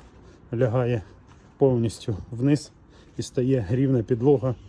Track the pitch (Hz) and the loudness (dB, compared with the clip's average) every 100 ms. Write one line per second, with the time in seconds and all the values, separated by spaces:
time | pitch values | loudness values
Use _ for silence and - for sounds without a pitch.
0 | - - - - - 113 123 123 120 117 | -8 -20 -20 -20 -8 -2 0 0 0 -2
1 | - - - - - - 139 120 113 - | -6 -20 -20 -20 -12 0 2 2 0 -4
2 | - 92 - 117 139 147 - - - - | -8 -8 -8 -2 0 0 -2 -20 -20 -20
3 | - - - - 127 131 92 131 135 131 | -16 -10 -8 -2 0 0 0 0 2 0
4 | 104 120 131 135 127 - | 0 0 4 2 0 -6